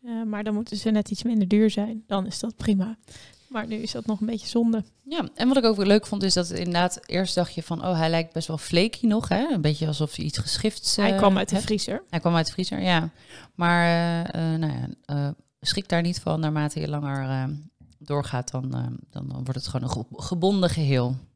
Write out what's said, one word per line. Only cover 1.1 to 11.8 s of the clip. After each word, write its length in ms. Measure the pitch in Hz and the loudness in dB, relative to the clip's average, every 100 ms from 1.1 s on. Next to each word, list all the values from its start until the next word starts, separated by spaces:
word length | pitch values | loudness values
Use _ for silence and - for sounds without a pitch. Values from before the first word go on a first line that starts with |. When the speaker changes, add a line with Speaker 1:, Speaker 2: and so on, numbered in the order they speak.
Speaker 1:
iets 120 | 202 | -4
minder 240 | 240 226 190 | 0 2 4
duur 220 | 208 220 | 6 4
zijn. 340 | 208 208 226 - | 2 -4 -6 -4
Dan 180 | 202 190 | -4 -4
is 140 | - | -6
dat 160 | 226 220 | -8 -4
prima. 420 | - 196 190 226 _ - - - _ | 0 2 0 -6 _ -20 -20 -20 _
Maar 180 | 240 226 | -8 -6
nu 80 | 214 | -6
is 160 | 226 | -6
dat 140 | 240 226 | -6 -4
nog 140 | 208 | -2
een 60 | 214 | -2
beetje 220 | 226 - | -4 -2
zonde. 360 | 233 233 226 - _ | 2 2 2 -2 _
Speaker 2:
Ja, 260 | - 330 208 - | -8 -4 -4 0
en 120 | 240 | 4
wat 100 | 277 | 6
ik 60 | |
ook 120 | 226 208 | 6 4
weer 100 | 196 | 6
leuk 200 | 208 208 | 6 4
vond 180 | 202 | -2
is 100 | 190 | 2
dat 160 | 180 175 | 2 0
inderdaad 500 | 180 180 170 180 - - | -2 -2 2 2 0 -4
eerst 300 | 175 190 - | -2 0 0
dacht 180 | 175 | -2
je 100 | - | -2
van, 220 | 160 165 185 | -6 -4 0
oh, 120 | 175 | 2
hij 120 | 160 | 2
lijkt 240 | 165 165 | 2 0
best 140 | - 165 | -4 -4
wel 100 | 160 | -6
flaky 480 | - 170 208 - 233 | 0 2 2 2 2
nog, 240 | 202 - | 2 2
hè? 180 | 180 285 | 0 2
Een 100 | 233 | 2
beetje 260 | 151 151 156 | 2 0 -2
alsof 280 | 147 151 - | -2 -2 -2
hij 100 | 151 | -6
iets 120 | - | -4
geschifts, 580 | - - 214 - - - | -4 -2 -2 -2 -2 2
Speaker 1:
Hij 160 | 202 | 2
Speaker 2:
eh, 60 | 196 | 4
Speaker 1:
kwam 200 | 196 190 | 4 4
uit 120 | 190 | 2
de 60 | 190 | 0
Speaker 2:
heeft. 120 | - | 0
Speaker 1:
vriezer. 360 | 214 | -2